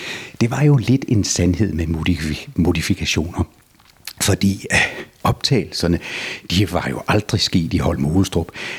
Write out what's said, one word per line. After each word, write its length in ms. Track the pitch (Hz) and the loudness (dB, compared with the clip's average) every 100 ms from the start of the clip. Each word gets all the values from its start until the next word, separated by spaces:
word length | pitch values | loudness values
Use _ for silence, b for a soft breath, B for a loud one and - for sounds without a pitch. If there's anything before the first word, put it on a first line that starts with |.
| B B B B | B B B B
Det 100 | 117 | -2
var 120 | 127 | 2
jo 140 | 147 143 | 4 4
lidt 280 | 107 135 - | 4 2 4
en 160 | 107 | 0
sandhed 500 | 92 - 90 85 104 | 2 2 2 2 0
med 140 | 82 80 | 0 -2
modifi-, 640 | 80 78 80 78 76 - - | 0 0 0 -2 -6 -6 0
modifikationer, 880 | 85 82 - 101 82 - 82 - 87 _ _ _ _ _ - - | 0 0 0 -2 0 -2 -2 -4 -6 _ _ _ _ _ -20 -6
fordi, 440 | - 101 98 95 - | -2 2 2 0 -2
øh, 60 | - B B B _ | 0 B B B _
optagelserne, 760 | - 123 - 127 82 - 85 85 B B B B - | -2 0 2 0 0 -2 0 0 B B B B -2
de 200 | 85 95 | 0 2
var 160 | 85 - | 0 -2
jo 120 | 58 - | -6 0
aldrig 340 | 107 - 95 | 0 2 -2
sket 320 | - 92 82 | 0 0 0
i 40 | 113 | 0
Holme 300 | - 76 71 | 0 0 0
Olstrup. 400 | 87 98 90 82 B B | 2 2 0 -4 B B